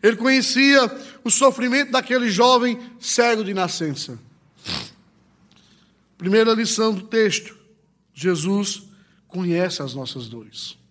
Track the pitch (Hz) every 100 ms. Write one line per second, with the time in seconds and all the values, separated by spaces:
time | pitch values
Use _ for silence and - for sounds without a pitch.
0 | 208 226 240 262 - 247 277 277 240 -
1 | - - 240 - 269 262 247 262 277 254
2 | - 247 240 185 240 254 247 233 - -
3 | - - 233 226 196 196 180 - 165 139
4 | - 117 - _ _ _ - - - _
5 | _ _ _ _ _ _ _ _ _ _
6 | _ _ 180 208 226 226 226 - 220 202
7 | - 226 214 - - - _ _ _ _
8 | _ - 165 170 165 202 196 - - -
9 | _ _ _ 180 180 170 180 - 139 127
10 | 127 135 117 117 107 - - - _